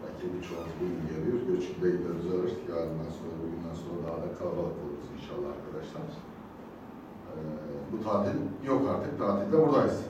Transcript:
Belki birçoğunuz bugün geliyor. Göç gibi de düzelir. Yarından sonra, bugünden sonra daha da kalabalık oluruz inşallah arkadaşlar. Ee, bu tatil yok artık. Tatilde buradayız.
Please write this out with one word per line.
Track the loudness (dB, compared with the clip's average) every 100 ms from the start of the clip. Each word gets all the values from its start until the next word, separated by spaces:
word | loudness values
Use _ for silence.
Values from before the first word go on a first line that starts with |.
Belki | -10 -6 -4
birçoğunuz | -4 -4 -6 -6 -2
bugün | -2 0 -2
geliyor. | 0 2 2 2
Göç | 2 0 2
gibi | 2
de | 4 2 -2
düzelir. | 0 2 2 -2 -2
Yarından | -2 -2 -2 -4 -6
sonra, | -6 -6
bugünden | -6 -4 -6 -6
sonra | -6 -4 -4
daha | -2
da | -4 -2
kalabalık | -2 0 -2 -2
oluruz | -6 -6 -8 -10
inşallah | -8 -4 -4 -4
arkadaşlar. | -6 -8 -6 -6 -8 -8 -12 -12 -14 -14 -14 -14 -12 -12 -12 -14 -10
Ee, | -6 -4 -4 -4 -6 -4
bu | -2
tatil | 2 4 4 2 -2 -4 4
yok | 4 4
artık. | 2 0 0
Tatilde | 2 4 6 8 10
buradayız. | 8 6 4 -2